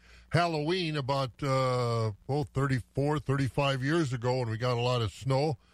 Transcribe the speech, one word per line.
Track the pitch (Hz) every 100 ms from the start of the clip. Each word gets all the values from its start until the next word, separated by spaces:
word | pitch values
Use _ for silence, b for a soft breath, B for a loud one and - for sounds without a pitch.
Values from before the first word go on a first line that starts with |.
| b b b
Halloween | 160 175 156 147 185 165 151
about, | 127 139 131 -
uh, | 143 131 131 127 120 117 110 101 -
oh, | 143 139
thirty-four, | - 135 127 - - 143 151
thirty-five | - 135 135 - 139 135
years | 135 170 147
ago | 123 123 131
when | 117
we | 110
got | 123 120
a |
lot | 123 123
of | 110
snow. | - 135 135 156 131 b